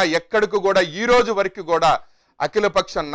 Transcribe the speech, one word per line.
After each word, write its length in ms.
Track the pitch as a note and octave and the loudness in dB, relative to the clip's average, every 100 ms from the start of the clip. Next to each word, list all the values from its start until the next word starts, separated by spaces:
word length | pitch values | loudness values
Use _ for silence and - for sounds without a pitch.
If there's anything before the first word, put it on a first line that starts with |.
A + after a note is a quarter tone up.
| F3+ E3 | 0 -2
ఎక్కడికి 400 | - A3 G#3 G3+ F#3+ | -2 -2 0 0 0
కూడా 160 | F#3+ F3+ D#3+ | 2 0 -2
ఈ 40 | A#3 | 2
రోజు 200 | B3 A3+ G3+ | 2 2 0
వరకు 240 | F#3+ G#3 D#3+ | -4 -6 -2
కూడా 220 | E3 D#3+ B2+ - _ _ - D3 | 2 2 2 -4 _ _ -8 -4
అఖిల 220 | G#3+ G#3 F#3+ | 0 0 0
పక్ష 160 | F3 F#3+ D3+ | -2 -4 -2